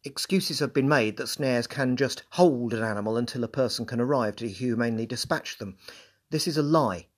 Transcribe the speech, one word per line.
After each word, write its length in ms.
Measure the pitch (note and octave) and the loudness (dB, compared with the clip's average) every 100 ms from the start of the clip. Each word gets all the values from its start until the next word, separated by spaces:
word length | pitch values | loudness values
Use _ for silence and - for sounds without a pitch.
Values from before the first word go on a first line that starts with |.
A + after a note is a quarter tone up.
Excuses 540 | C#3+ - - F#3+ F#3 D3 | -12 -10 0 0 0 -2
have 160 | C#3+ | 0
been 140 | D3 C3+ | 2 4
made 280 | D3 A2 G2+ | 4 2 -2
that 120 | B2+ | -8
snares 380 | - C3+ A#2+ A#2 | -2 0 0 -2
can 300 | - B2+ B2 | -2 0 2
just 280 | C3 - - | 0 -2 -8
hold 420 | - F3+ B2+ A#2+ | 6 6 6 -2
an 80 | A2+ | -2
animal 340 | A2 G#2 G#2 A2+ | -2 -2 0 0
until 260 | A#2+ B2+ | -2 -4
a 60 | A2+ | -4
person 380 | - B2+ - A2+ | 0 0 0 -4
can 120 | A#2 | -2
arrive 380 | B2 C#3 A2 G2+ | 0 2 0 -2
to 120 | A2+ | -8
humanely 580 | G2 B2+ A2+ A#2 A2 A2+ | -4 -2 0 0 -2 -4
dispatch 500 | B2 - D#3+ - - | -6 -2 -4 -4 -12
them. 220 | G2+ - - - - _ _ | -14 -14 -20 -20 -20 _ _
This 180 | D#3 F3 | -4 -2
is 120 | D3+ | 0
a 40 | |
lie. 460 | D3 D#3+ B2 F2 - | 4 4 4 -2 -10